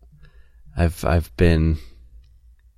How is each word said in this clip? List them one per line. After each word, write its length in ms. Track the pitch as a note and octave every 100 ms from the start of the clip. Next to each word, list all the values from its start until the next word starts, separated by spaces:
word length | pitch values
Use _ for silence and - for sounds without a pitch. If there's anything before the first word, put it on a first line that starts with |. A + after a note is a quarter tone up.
| - - - - - - - -
I've, 260 | F2 -
I've 320 | - E2+ -
been 420 | - F2 D#2+ D#2+ D#2 - - - - - - - _ _